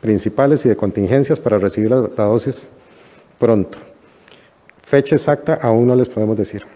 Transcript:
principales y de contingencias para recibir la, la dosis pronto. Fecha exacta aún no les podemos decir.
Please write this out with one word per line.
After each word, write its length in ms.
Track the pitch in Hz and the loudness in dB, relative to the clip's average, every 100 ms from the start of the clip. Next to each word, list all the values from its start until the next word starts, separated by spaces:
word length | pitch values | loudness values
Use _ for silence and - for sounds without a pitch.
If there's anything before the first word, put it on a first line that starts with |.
principales 640 | 110 107 - - 139 147 131 | 0 0 -2 0 0 2 0
y 40 | |
de 60 | 104 | 0
contingencias 640 | 101 92 98 135 139 - | -2 -2 0 0 0 -2
para 200 | 123 107 | 0 0
recibir 320 | 95 - 107 | 0 -2 0
la, 180 | 127 113 - | 0 -2 -2
la 60 | |
dosis 460 | 104 113 139 127 - - _ _ - - _ _ | 0 0 -2 -10 -14 -20 _ _ -20 -20 _ _
pronto. 400 | 117 110 - - - - _ _ _ - _ _ _ _ | 2 2 0 -8 -20 -20 _ _ _ -20 _ _ _ _
Fecha 320 | - 139 139 147 | 0 2 2 0
exacta 440 | - 147 - 160 | 0 -2 -2 -2
aún 240 | 123 113 120 | 0 2 4
no 100 | 127 | 2
les 140 | 123 | 0
podemos 260 | - 107 107 | -2 -2 -2
decir. 300 | 101 104 - | -4 -8 -16